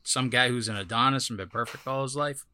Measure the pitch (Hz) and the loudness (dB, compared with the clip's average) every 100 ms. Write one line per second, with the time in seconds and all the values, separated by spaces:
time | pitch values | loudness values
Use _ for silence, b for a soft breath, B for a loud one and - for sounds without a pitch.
0 | - 135 127 123 127 123 110 104 92 117 | -4 0 2 4 4 2 -2 -4 -2 2
1 | 131 135 - 107 92 113 117 - 131 135 | 4 2 -2 -6 -6 -4 -4 -6 -6 -4
2 | 135 143 147 139 - | -2 -2 -4 -4 -14